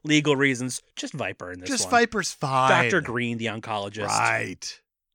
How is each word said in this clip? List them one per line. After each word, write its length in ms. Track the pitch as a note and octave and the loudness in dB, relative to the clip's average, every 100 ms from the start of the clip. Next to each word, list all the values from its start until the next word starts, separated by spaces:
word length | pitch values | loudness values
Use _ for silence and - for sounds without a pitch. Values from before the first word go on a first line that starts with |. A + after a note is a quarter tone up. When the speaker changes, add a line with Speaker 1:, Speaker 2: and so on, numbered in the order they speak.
| D3+ | 2
Speaker 1:
legal 320 | D3+ D3 C3+ | 4 4 4
reasons, 440 | C#3 B2 B2+ - - - | 2 2 -4 -8 -12 -12
just 160 | C#4+ | -10
Viper 380 | C#3+ F#2+ G2+ F2+ | -6 -8 -8 -12
in 80 | F2+ | -10
this 80 | - | -4
Speaker 2:
Just 200 | B3 - | -4 2
Speaker 1:
one. 40 | |
Speaker 2:
Viper's 400 | A#3+ A#3 A3 E3+ | 2 4 0 -4
fine. 520 | - C#3 C3 C3 E3 | -4 0 4 4 4
Speaker 1:
Doctor 180 | A#2+ F3 | 4 0
Green, 360 | C#3+ A#2+ A#2+ A#2 | 0 -4 -4 -4
the 100 | A2+ | -4
oncologist. 600 | A2 A2 G#2+ G2+ G#2 G2+ | -6 -6 -6 -6 -6 -2
Speaker 2:
Right. 720 | G#2+ A2+ A2+ G#2+ - - - _ _ _ | 2 2 0 -2 -8 -14 -16 _ _ _